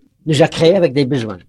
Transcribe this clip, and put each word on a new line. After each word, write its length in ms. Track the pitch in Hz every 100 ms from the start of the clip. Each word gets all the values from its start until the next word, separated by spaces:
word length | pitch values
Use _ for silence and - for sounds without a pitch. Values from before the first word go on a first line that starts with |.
| _ _
nous 180 | 151 143
a 60 | 165
créés 280 | - 165 190
avec 180 | 170
des 100 | 135
besoins. 340 | 127 139 110 90